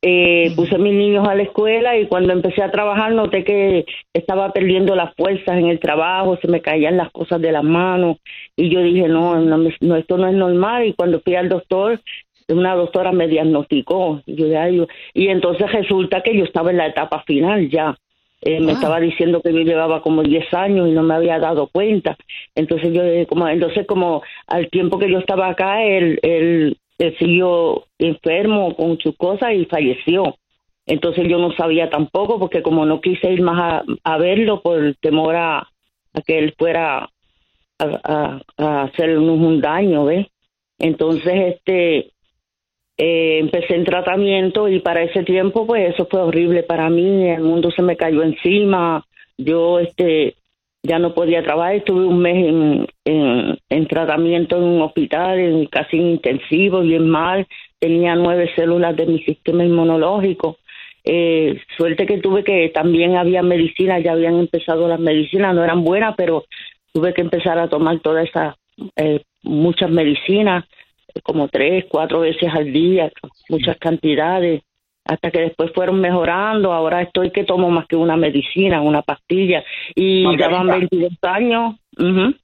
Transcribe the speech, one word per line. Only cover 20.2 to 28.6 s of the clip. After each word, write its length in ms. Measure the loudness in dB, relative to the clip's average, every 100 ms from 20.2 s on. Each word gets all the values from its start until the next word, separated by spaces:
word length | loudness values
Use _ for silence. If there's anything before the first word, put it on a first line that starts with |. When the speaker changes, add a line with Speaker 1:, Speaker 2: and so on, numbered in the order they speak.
Speaker 1:
diez 300 | 2 0 0
años 340 | -2 0 2 2
y 40 |
no 120 | 2
me 100 | 2
había 260 | 2 0 0
dado 280 | 0 -2 -2
cuenta. 480 | -2 0 0 -2 -8 -16 -20 -10 -6
Entonces 380 | -2 0 0
yo, 100 | 0
eh, 220 | 2 0 0
como, 220 | 0 0
entonces 360 | 0 0 -2 -2
como 360 | -2 0 -2 -6 -20 -6
al 220 | -4 -2
tiempo 280 | -2 0 0
que 140 | 0
yo 60 | 0
estaba 320 | 0 -2 -2
acá, 340 | -2 -2 0
él, 360 | 0 2 2 0
él, 560 | 0 2 2 2 0 -2 _ _
él 180 | -4 0
siguió 680 | 0 2 2 0 0 -2 -6 _
enfermo 800 | -2 -2 -2 0 0 0